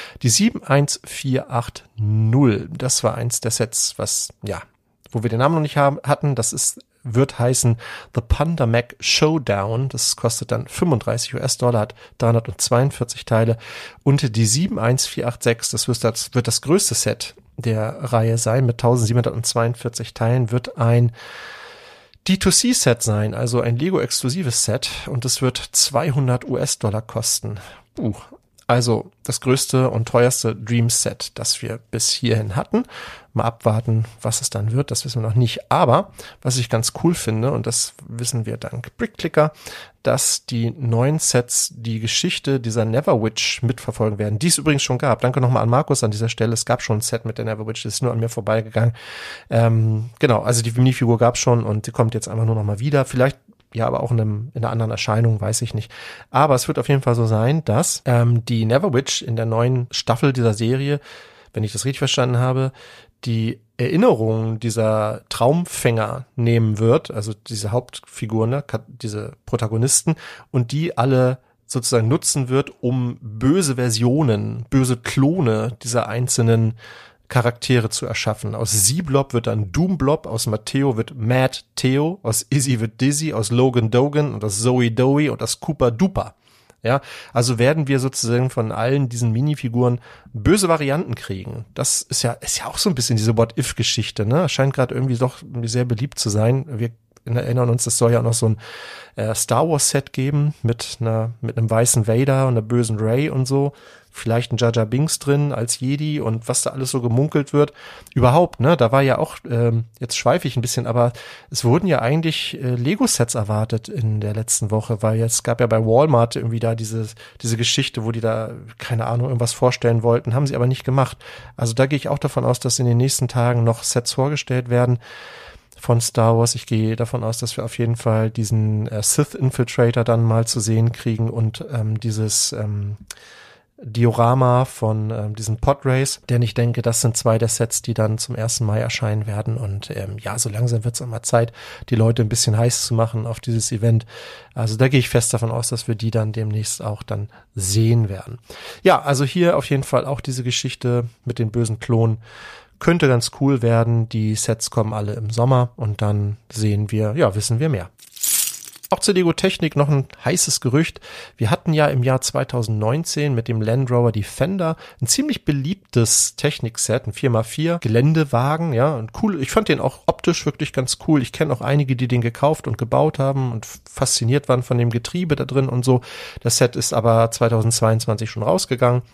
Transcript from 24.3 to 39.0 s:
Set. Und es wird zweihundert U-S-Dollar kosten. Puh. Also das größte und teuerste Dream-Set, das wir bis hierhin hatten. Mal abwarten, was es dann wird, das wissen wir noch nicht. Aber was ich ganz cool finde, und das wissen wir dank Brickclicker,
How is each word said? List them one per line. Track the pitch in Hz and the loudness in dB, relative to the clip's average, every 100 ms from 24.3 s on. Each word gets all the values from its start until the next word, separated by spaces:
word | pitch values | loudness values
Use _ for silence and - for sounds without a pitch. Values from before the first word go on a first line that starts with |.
| 160 147 117 | -2 -2 0
Set. | - 110 - - - | 0 -2 -4 -8 -6
Und | 123 | -4
es | 123 - | -2 0
wird | 127 - | -2 -2
zweihundert | - - - 120 160 135 131 123 | -2 0 2 2 0 2 2 0
U-S-Dollar | - 123 135 - 110 104 | -2 -4 -2 -2 -2 -2
kosten. | 110 113 113 - 107 101 - - _ | -4 -4 -2 -2 -4 -10 -12 -20 _
Puh. | - 139 98 - - _ _ - | -4 -4 -4 -10 -20 _ _ 0
Also | 123 120 110 - _ | 2 2 0 -2 _
das | - 117 | -8 -4
größte | 127 131 - 131 131 | 0 0 2 2 2
und | 117 117 | 0 2
teuerste | 120 123 - 113 | 4 4 2 -2
Dream-Set, | 107 107 120 117 - - - - - | -4 -2 0 2 0 -2 -6 -10 -6
das | 117 - | -4 -4
wir | 113 113 _ | -6 -10 _
bis | 117 - | -4 -2
hierhin | - 120 110 107 | 0 0 0 0
hatten. | 98 - 214 262 - - - - | -4 -2 -2 -2 -10 -18 -18 -6
Mal | 113 | -2
abwarten, | 113 113 120 107 117 110 113 - | -2 -2 0 0 0 0 -2 -6
was | 117 - | -6 -4
es | - | -4
dann | 110 107 | -4 -2
wird, | 120 139 | -2 -2
das | 117 135 | -4 -4
wissen | 127 | -4
wir | 110 | 0
noch | 110 | 2
nicht. | 123 - - | 2 0 0
Aber | 143 156 139 196 - - - | 2 6 4 2 -8 -20 -8
was | 131 127 | -4 -2
ich | 117 | 0
ganz | 113 - - | 0 -2 0
cool | 165 | 0
finde, | 175 - 110 120 | 0 -2 -2 0
und | 117 117 | -2 -2
das | 110 - - - | -4 -4 -8 -12
wissen | 117 120 123 | -8 -4 -4
wir | 107 113 | -4 -8
dank | - 120 - | -8 -10 -12
Brickclicker, | - | -6